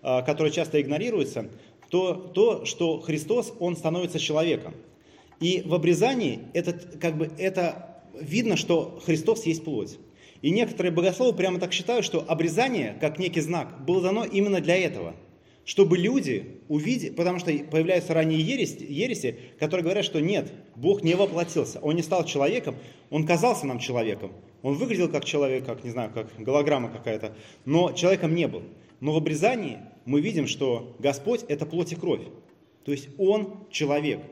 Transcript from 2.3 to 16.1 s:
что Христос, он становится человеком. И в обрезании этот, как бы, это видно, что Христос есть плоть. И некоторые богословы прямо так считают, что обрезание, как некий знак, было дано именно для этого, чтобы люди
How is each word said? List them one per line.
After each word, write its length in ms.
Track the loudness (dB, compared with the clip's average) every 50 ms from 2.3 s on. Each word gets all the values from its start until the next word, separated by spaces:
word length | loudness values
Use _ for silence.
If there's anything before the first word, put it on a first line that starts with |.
| 2 4 4 4 4 0 -4
что 360 | -8 -4 -2 0 0 0 -2
Христос, 520 | -2 -4 -4 -4 -2 0 -2 -2 -2 -4 -6 -4
он 180 | -4 -4 -4
становится 420 | -2 -2 -2 0 0 -4 -2 -4 -4
человеком. 560 | -2 0 0 2 2 2 0 0 -2 -10 -16 -16 -20 -20 -20 _ _ -20 -20 -20 -20 -20 -8 _
И 220 | 0 2 2 0 0
в 100 | 0 0
обрезании 680 | 2 4 4 4 6 4 2 2 0 0 -2 -2 -4 -10 -4 -4
этот, 440 | -2 -2 -2 -6 -6 -12 -16 -10 -4
как 160 | -2 -2 0
бы, 140 | 0 -4 -4 -4 -4
это 640 | -4 -2 0 0 0 0 -2 -6 -14 -18 -20 -20 -20 -20 -16 -12
видно, 380 | -8 -2 0 0 2 2 0
что 440 | 0 2 2 2 2 2 -2 -8 -6 0
Христос 400 | 0 0 2 4 2 2 2 2
есть 180 | -2 -2 -2 -2
плоть. 340 | -4 -4 -4 -4 -6 -10 -18 -20 -20 -20 _ -20 -20 -16 -2
И 100 | 0 2
некоторые 420 | 4 4 2 0 0 -2 0 2
богословы 440 | 2 4 2 2 2 4 2 2 4
прямо 220 | 2 0 0 0 -2
так 140 | -2 -2
считают, 320 | -2 -2 -2 0 0 0 0
что 200 | 0 -2 -4 0
обрезание, 720 | 0 0 2 2 0 2 2 2 2 0 -2 -2 -4 -4 -2
как 180 | -2 -2 -2 -2
некий 220 | -4 -2 0 -2
знак, 440 | -2 0 -2 -4 -4 -6 -10 -6 -2
было 160 | 0 0 2
дано 240 | 2 2 0 0 -2
именно 360 | 0 2 2 2 4 2 2
для 160 | 2 2 2
этого, 380 | 4 2 0 -2 -4 -8 -8 -10 -14 -20 -20 -20 _ _ _ _ _ _
чтобы 340 | -2 6 6 6 8 6 4
люди 640 | 4 2